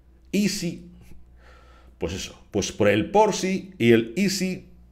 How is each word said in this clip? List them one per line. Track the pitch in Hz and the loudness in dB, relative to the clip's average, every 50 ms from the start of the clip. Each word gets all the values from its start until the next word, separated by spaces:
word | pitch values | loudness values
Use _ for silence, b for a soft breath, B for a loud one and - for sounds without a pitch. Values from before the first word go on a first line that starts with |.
| _ - - _ _ - | _ -20 -20 _ _ -4
y | - 196 208 185 | -2 0 0 0
si, | - - 175 175 - - - - - - - - - - - - - b b b b b b b b b b b b - | -2 -4 -6 -8 -8 -10 -14 -20 -20 -20 -20 -20 -20 -20 -20 -20 -20 b b b b b b b b b b b b -8
pues | 90 82 | -6 -6
eso, | 95 92 - - - - - - | -6 -8 -10 -12 -14 -18 -14 -6
pues | - 101 92 - | -4 -2 -2 -2
por | - - 107 101 | -2 0 2 2
el | 101 110 107 - | 4 2 0 2
Porsche | - 208 220 208 175 - - 185 190 175 - - - - | 2 4 4 4 2 -2 -2 -2 -4 -4 -6 -10 -4 2
y | 117 117 | 6 6
el | 117 113 113 - - | 6 6 4 0 -4
Easy, | - 101 - - - 92 92 92 - - - - - - - | -4 -2 -2 -2 -2 -4 -6 -6 -8 -12 -18 -20 -20 -20 -20